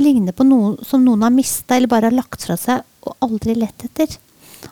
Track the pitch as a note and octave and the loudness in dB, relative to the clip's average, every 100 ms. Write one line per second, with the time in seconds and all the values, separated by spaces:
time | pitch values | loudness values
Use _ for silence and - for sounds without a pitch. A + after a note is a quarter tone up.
0 | C#4+ B3+ F#3 F3+ C4+ C4 G#3 - - C4+ | 4 2 0 2 4 4 2 -4 -2 2
1 | B3+ A3 A3+ B3+ B3+ - - B3+ B3 A#3 | 4 4 2 2 0 -6 -2 0 2 2
2 | A3+ B3+ - - - E3+ - B3+ - _ | 2 0 -4 -12 -8 -6 -2 -4 -6 _
3 | - - B3+ A3 A3+ A3+ A3 - B3 - | -14 -6 -6 -4 -4 -4 -4 -8 -12 -6
4 | D#4 - _ _ - - - | -6 -6 _ _ -20 -20 -12